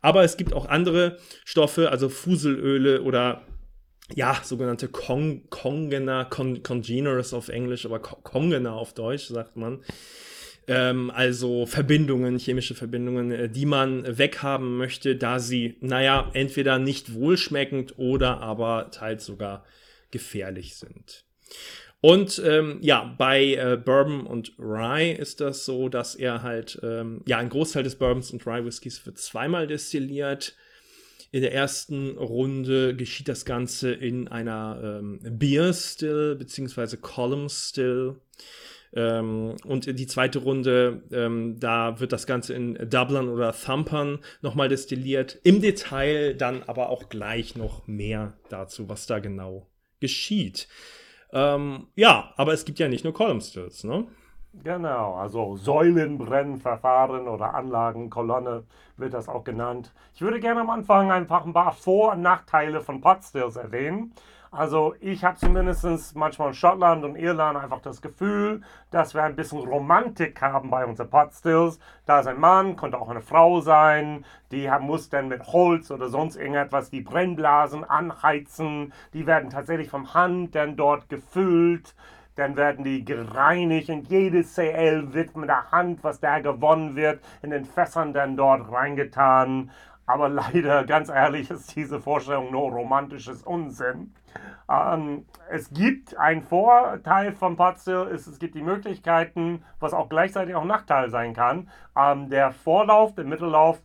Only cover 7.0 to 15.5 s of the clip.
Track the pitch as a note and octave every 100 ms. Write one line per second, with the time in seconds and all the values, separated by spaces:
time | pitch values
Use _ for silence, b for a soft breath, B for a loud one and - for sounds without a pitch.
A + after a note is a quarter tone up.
7 | C#3+ B2+ A#2 A#2+ - A#2 B2 B2 A2+ A2+
8 | - - - C3 E3 C#3+ B2 A2+ A#2 -
9 | A2+ C#3+ - A#2 A2+ - A2+ C3 B B
10 | B B B B B B - B2+ B2+ B2+
11 | B2 A#2+ B2+ B2 B2 A#2+ A#2+ - C#3 D3+
12 | D3 B2+ B2+ B2 B2+ B2+ A#2+ A#2+ A#2 A#2+
13 | B2 B2 A#2+ A#2+ A#2 A2+ D3 C#3 C3+ C3
14 | B2 A2+ C#3 - C#3+ C3+ B2+ B2 B2+ -
15 | C#3 B2 A#2+ B2+ A#2+